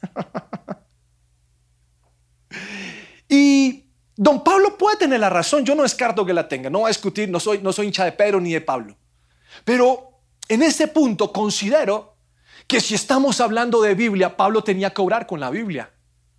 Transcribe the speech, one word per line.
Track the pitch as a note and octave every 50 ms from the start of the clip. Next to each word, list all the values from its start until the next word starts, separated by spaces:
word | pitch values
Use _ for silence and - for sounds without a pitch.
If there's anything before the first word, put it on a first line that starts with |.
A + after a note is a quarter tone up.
<laughs> | - - - - - - - - - _ - - - - G3 - _ _ _ _ _ _ _ _ _ _ _ _ _ _ _ _ _ _ _ _ _ _ _ _ _ _ _ _ _ _ _ _ _ _ - F#3 F#3+ G3+ G3+ G3 F#3+ F3+ D#3+ - - - - _ _ _
Y | C#4 C#4 C#4+ C#4+ C#4 C#4 C4+ C4 C4+ - _ _ _ _ _ _ _
don | - G3 D4+ C#4+ - -
Pablo | E4 F#4+ F#4+ G4 G4+ G4+ -
puede | F#4 G#4 G#4
tener | G#4+ F4 C#4 C4 A3+
la | G#3+ F#3+
razón, | F3+ A3 - - C#4+ D4 B3
yo | B3 C#4+
no | D4+ C#4
descarto | A#3 - - B3+ A3+ G3+ G#3+ G3
que | F3 F3+
la | E3+ D#3 -
tenga, | C#3+ B2+ C3 C3+
no | D#3 G3+
voy | A3
a | A3+
discutir, | G#3 - - F#3+ - G#3 G#3 F#3+
no | F3 E3+
soy, | - G#3+ G#3 G3+
no | G3 F#3+ F#3
soy | - G#3
hincha | G3+ - - F#3
de | E3+ -
Pedro | - G3+ G#3 G3 F#3+
ni | F3 F3 E3
de | D#3
Pablo. | - - C3 B2 A2 G#2 G#2+ _ _ _ _ _ _ _ _ _ _ _ - - -
Pero | - B3 B3 B3 B3+ B3+ A#3+ - - _ _ _ _ _ _ - -
en | A3 A3+ D#4+
este | D#4 - - D#4 D4+
punto | - D#4+ C#4+ A#3+ G3+ - G#3 G#3 -
considero | F#3+ G#3+ G#3 - - G3+ G3+ C#4 D#4 C4+ G3 G#3 G#3+ - - _ _ _ _ _ _ _ _ - - _
que | - B3+ A3+
si | - - G#3+
estamos | F#3+ - - C4+ C4+ C#4 C#4 G3 -
hablando | B3 A3 A3 A#3 A#3+ A#3+ A#3 A#3 G#3+
de | G#3 G3
Biblia, | F3+ A#3+ A3+ G3 F#3+ F3+ F3 -
Pablo | - F#3+ G3+ A3 A3 G#3+
tenía | G#3+ F#3+ F#3+ G3 F#3+ G3
que | - F#3+
obrar | F#3 A3 A#3 A3+
con | - F#3 D3+
la | C#3 B2+
Biblia. | C#3+ G#3+ A3+ G3+ D#3+ B2 G#2+ - _ _ _ _ _ _ _ _ _